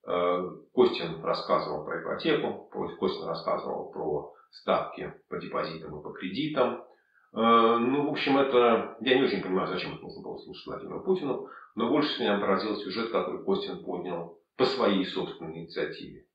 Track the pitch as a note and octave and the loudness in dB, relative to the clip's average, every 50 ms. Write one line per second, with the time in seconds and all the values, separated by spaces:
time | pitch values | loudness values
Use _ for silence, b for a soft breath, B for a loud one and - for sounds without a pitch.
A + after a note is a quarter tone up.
0 | - - F2 F2+ F2 F2 F2+ F2+ F2+ E2+ - - - _ _ B2 B2 - - - | -4 -2 0 2 2 2 2 0 -2 -4 -8 -12 -18 _ _ 4 4 4 4 -2
1 | E2+ E2 E2 D#2+ - - - - - - F#2 - - - - - - - E2 E2+ | -6 -6 -8 -6 -2 -2 -2 -2 2 2 2 2 2 -2 -6 -6 -6 -6 -8 -6
2 | - - - - - E3 D3+ - - - - - - - - G2 F2 E2+ - - | -4 -6 -6 -2 0 2 2 2 0 -2 -4 -8 -12 -12 -8 -8 -6 -6 -4 -2
3 | - F#2 - - E2 E2 E2 - - - - - - - - - - - - - | -2 -2 -2 -2 -6 -6 -6 -4 -2 -2 -2 -2 -2 -6 -6 -6 -8 -10 -8 -6
4 | D#2+ - - - - B B B B B _ - _ - E2 - - - - - | -4 -2 -2 -4 -4 B B B B B _ -10 _ 0 0 0 0 -6 -8 -10
5 | - - - - _ _ - - - - - - D#2 - D#2+ D#2+ - - - - | -10 -10 -12 -16 _ _ -10 -10 -8 -6 -6 -6 -6 -6 -8 -10 -12 -12 -12 -12
6 | - - - - F#2+ F#2 G2 B2+ D#3 D3+ - C3+ B2 A#2 A#2 - - b b b | -12 -12 -12 -8 -8 -6 -4 -4 -4 -2 0 0 0 0 0 -6 -12 b b b
7 | b b b b b b - A2 A2+ A#2 A#2 A2+ A2+ A2+ A#2 A#2 A#2+ C3 C#3 D3 | b b b b b b -2 2 4 6 8 8 8 6 6 4 4 2 2 2
8 | D3 D3 - - - C#3+ C3+ C#3 C3+ C3+ B2 A#2+ A#2 A2+ A2+ G#2 G2 - - - | 0 0 -2 -2 2 4 4 4 4 6 6 6 8 8 6 4 2 -2 -8 -2
9 | A2 C3+ B2 C#3 C3 A2 G#2 F#2 E2+ F2+ F#2 F#2+ F2+ F2+ F#2 F2+ - - D#2 - | 2 4 6 6 6 4 2 0 0 0 0 0 0 0 -2 -4 -4 -6 -8 -10
10 | F#2+ F2+ - - - - - - - - - - - - - - - - - - | -12 -14 -14 -12 -12 -10 -12 -12 -12 -14 -16 -14 -12 -12 -10 -10 -10 -8 -8 -4
11 | - - - - D3 C3+ - - B B B B B B B G#2+ A2+ A#2 C#3+ D3 | 2 2 2 2 2 -2 -2 -4 B B B B B B B -2 2 4 4 4
12 | - - - - A#2 G#2+ G2+ G2 G2+ G2 G2 G2 G#2 G#2+ G2+ - - F#2+ G2+ A#2 | 2 2 0 0 2 2 2 2 2 2 2 2 0 -2 -4 -4 -4 -6 -4 -4
13 | A2+ - G#2 F2+ - - - - - F#2+ G2 - - - F2+ - - - F2+ F2+ | -4 0 0 -2 -2 -2 -6 -6 0 0 0 0 0 -6 -8 -8 -6 -6 -6 -6
14 | F2 F#2 F2 E2 E2+ - - _ _ _ _ - B2+ - - - A2 G2+ G2 F#2+ | -6 -6 -6 -6 -8 -10 -14 _ _ _ _ 0 2 2 2 2 2 4 4 2
15 | F#2 - - F#2 F2+ E2+ - - E2 - - - - - - - - - - - | 0 0 -2 -4 -4 -4 -8 -10 -10 -10 -10 -10 -12 -8 -6 -4 -4 -4 -6 -10
16 | - - - - _ _ _ | -12 -14 -16 -18 _ _ _